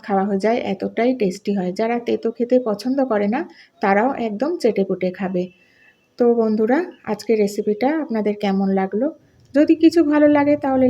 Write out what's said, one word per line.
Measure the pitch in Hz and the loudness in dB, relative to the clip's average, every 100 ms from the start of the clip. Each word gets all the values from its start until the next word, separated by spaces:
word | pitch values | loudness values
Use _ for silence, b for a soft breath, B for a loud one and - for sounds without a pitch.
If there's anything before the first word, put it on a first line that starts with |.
খাওয়া | - 196 202 | -2 -2 0
হয়ে | 196 214 | 0 0
যায়, | 247 - | -2 -2
এতটাই | 190 196 214 240 254 | -6 -6 0 0 2
টেস্টি | 202 190 - 202 | -2 -2 -4 -2
হয়। | 180 | -2
যারা | 185 226 240 233 | -2 -2 -2 -2
তেতো | 214 226 | -2 -4
খেতে | 226 240 254 240 | -4 2 2 2
পছন্দ | 208 254 269 254 | -4 -4 -2 0
করে | 214 202 | 0 0
না, | 247 359 B B - | -2 -6 B B -4
তারাও | 196 202 240 - | 0 2 2 -2
একদম | 226 202 285 349 | -6 -4 -4 0
চেটেপুটে | 233 196 196 185 185 | 0 0 -2 0 -4
খাবে। | 180 185 185 180 b b b b b b - | -4 -4 -2 -4 b b b b b b 0
তো | 240 233 | 2 4
বন্ধুরা, | 220 214 220 277 359 - - | 2 2 2 0 -2 -8 -8
আজকের | 208 - 220 | -8 0 0
রেসিপিটা | 202 208 208 208 254 320 | 2 0 -2 0 0 0
আপনাদের | 294 220 208 208 | -2 -2 -2 -2
কেমন | 202 196 196 | -2 0 0
লাগলো? | 190 190 208 285 - b b _ | 0 0 -2 -4 -6 b b _
যদি | 269 311 320 | 0 2 4
কিছু | 320 339 | 2 4
ভালো | 294 294 294 | 2 4 4
লাগে | 294 285 294 | 4 2 0
তাহলে | 277 262 254 | 0 2 2